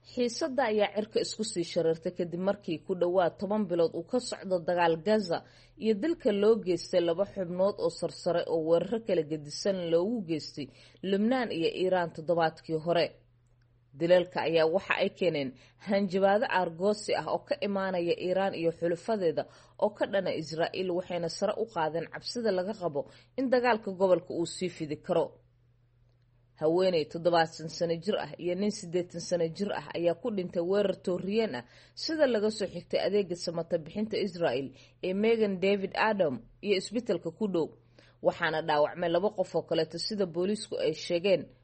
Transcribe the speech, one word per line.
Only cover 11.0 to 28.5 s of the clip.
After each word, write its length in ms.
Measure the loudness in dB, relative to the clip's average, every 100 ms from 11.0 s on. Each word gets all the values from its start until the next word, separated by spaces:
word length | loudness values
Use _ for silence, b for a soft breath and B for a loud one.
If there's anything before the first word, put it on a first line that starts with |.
Lubnaan 480 | -2 2 2 2 0
iyo 180 | 0 0
Iiraan 360 | 2 2 2 0
toddobaadkii 680 | -6 0 4 4 0 -4 -4
hore. 280 | 2 2 2 -2 _ _ _ _ _ _ _
Dilalka 440 | -4 6 6 6 -2
ayaa 240 | 2 4 4
waxa 240 | 2 0
ay 160 | 0 0
keeneen 400 | 2 0 0 -4 -6 B B
hanjabaado 640 | -2 0 2 2 4 4 2
aargoosi 640 | 2 0 0 0 0 0 -2
ah 100 | 0
oo 140 | -4
ka 120 | -2 -4
imaanaya 540 | -2 -2 -2 0 0
Iiraan 400 | 0 0 0 0
iyo 160 | 0 -2
xulafadeeda 680 | 0 -2 -2 -2 0 0 0 -4 B B B
oo 120 | -2
ka 140 | 0 -2
dhana 240 | 0 -2
Israa'iil, 600 | -4 -6 -2 -2 -2 -2
waxayna 380 | -2 -4 -4 -4
sare 240 | -2 -4
u 120 | -2 -4
qaadeen 400 | -2 -2 -2 -6
cabsida 400 | -12 -10 -4 0
laga 220 | 0 -2 -4
qabo 220 | -4 -4 -6 B B -4
in 100 | 0
dagaalka 400 | 2 2 0 -2
gobolka 400 | 0 4 4 2
uu 160 | -4 -4
sii 220 | -4 -6
fidi 280 | -6 -8 -8
karo. 300 | 0 0 0 -6 _ _ _ _ _ _ _ _ _ _ _ _
Haweeney 440 | 2 4 4 2
toddobaatan 640 | -2 0 2 4 2 -2 -12
sano 260 | -4 -2 -2
jir 160 | -2 -4
ah 160 | -4 -6
iyo 160 | -4